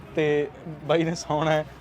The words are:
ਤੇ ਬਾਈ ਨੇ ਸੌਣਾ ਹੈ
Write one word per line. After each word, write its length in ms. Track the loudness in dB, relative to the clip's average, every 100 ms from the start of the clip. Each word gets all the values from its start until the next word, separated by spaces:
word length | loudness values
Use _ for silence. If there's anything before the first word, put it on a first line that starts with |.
| -6
ਤੇ 340 | 0 2 2 0 -6 -14
ਬਾਈ 360 | -8 2 2
ਨੇ 100 | 2
ਸੌਣਾ 360 | -2 -2 0 2
ਹੈ 160 | 2 0 -10